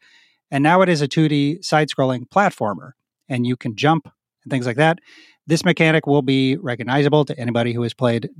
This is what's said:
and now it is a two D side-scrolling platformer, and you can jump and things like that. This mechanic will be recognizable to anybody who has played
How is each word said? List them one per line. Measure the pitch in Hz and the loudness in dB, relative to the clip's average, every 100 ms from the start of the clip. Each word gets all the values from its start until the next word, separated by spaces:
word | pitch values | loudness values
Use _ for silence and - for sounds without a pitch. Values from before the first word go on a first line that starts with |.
| _ _ _ _ _ | _ _ _ _ _
and | 139 | 0
now | 147 185 | 4 4
it | 185 | 4
is | 156 | 2
a | 143 | 0
two | 160 156 | 0 2
D | 147 143 165 | 2 0 -4
side-scrolling | - 156 156 - 131 127 127 | -2 0 0 0 -2 -2 -2
platformer, | 190 196 - 110 90 139 - _ _ - | 0 0 0 -4 -6 -12 -20 _ _ -6
and | 123 123 | -4 -2
you | 127 | -4
can | 120 | -6
jump | 104 143 160 - _ _ _ | -2 0 0 -4 _ _ _
and | 117 | -6
things | 135 123 | -4 -2
like | 113 | 2
that. | 160 175 _ - - _ - | 2 0 _ -20 -20 _ -4
This | 160 | 0
mechanic | 180 160 160 156 147 | 0 2 2 2 2
will | 143 | 0
be | 131 135 131 143 | 2 0 0 -2
recognizable | 139 120 113 139 143 151 | -4 -6 -2 0 2 2
to | 139 135 | 0 -4
anybody | 117 117 120 | -4 -2 -2
who | 117 | -4
has | 117 | -6
played | - 123 117 - | -2 -2 -2 -6